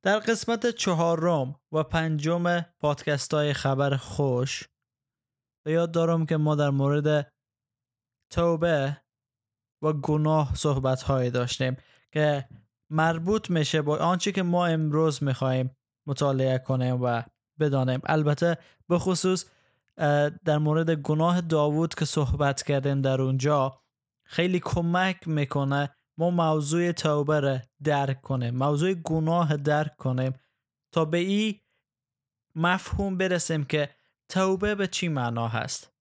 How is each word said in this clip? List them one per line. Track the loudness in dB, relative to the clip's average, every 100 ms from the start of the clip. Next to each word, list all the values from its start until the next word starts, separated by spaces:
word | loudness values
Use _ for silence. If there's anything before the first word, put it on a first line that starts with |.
در | 0 0
قسمت | 0 -2 -2 -2 -2
چهارم | -2 -2 2 2 2 2 0 -2 -6 _
و | -4
پنجم | -2 -2 0 -2 0 0 0 0
پادکست‌های | -4 _ -2 -2 -2 -2 0 0 0
خبر | 0 0 0 0 0
خوش | -4 -2 0 0 -2 -6 -14 _ _ _ _ _ _ _ _ _ -2
به |
یاد | 0 0
دارم | 0 2 2 2
که | 2
ما | 2 2
در | 2
مورد | 2 2 2 2 0 -2 _ _ _ _ _ _ _ _ _ _
توبه | 0 2 2 2 2 0 -4 _ _ _ _ _ _ _ _
و | -2
گناه | 0 0 2 2 2 0 0
صحبت‌هایی | 0 0 0 -2 0 0 0
داشتیم | 0 -2 -2 -4 -4 _ _ _
که | 0 0 0 -6 -18 _ _ _
مربوط | 0 2 0 0 -2 0
می‌شه | 0 2 0
با | 0 0
آنچه | 2 0 -2
که | -2
ما | 0 2 2
امروز | 2 0 2 0 0
می‌خوایم | -2 0 0 0 -2 _ _ _ -8
مطالعه | -2 0 2 0 0
کنیم | -2 -2 0 0
و | -2 -2 -6 _ _ -4
بدانیم. | 0 0 0 -2
البته | 0 0 2 2 0 -2 -8 _ _
به | -2
خصوص، | 0 0 0 0 -4 _ _ _ _ -2
اه، | 0 2 0
در | -2 -2 0
مورد | 2 2 2
گناه | -2 0 0 2 0
داوود | 0 2 2 2 -2 -2
که | -2
صحبت | 0 0 2 0 0
کردیم | -2 0 0 0
در | 0 0
اونجا | 0 0 2 2 0 -4 _ _ _ _ _
خیلی | -2 0 0
کمک | -2 -2 0 2 0 -2 -4
می‌کنه | -2 0 -2 0 0 -2 _ _ -4
ما | -2
موضوع | 2 2 0 0 0 0
توبه | 0 0 0 2 2
رو | 2 -2 -6 _
درک | -2 0 0 -4
کنیم، | -4 -4 -2 -2
موضوع | 0 0 0
گناه | -2 -2 -2 0 0 0 0
درک | 0 0 0 _
کنیم | -4 -2 -2 -6 _ _ _ _ _
تا | -2 0
به | 0
این | 0 0 0 -2 _ _ _ _ _ _ _ _ _ -2
مفهوم | 0 0 -2 -4 -2 -2
برسیم | 0 0 -2 -2
که | -2 -2 -2 _ _ _ _
توبه | 0 0 0 -2 -2
به | -4
چی | -2 -2
معنا | -2 -2 -2 -2
هست | -2 -4 -8 -12 _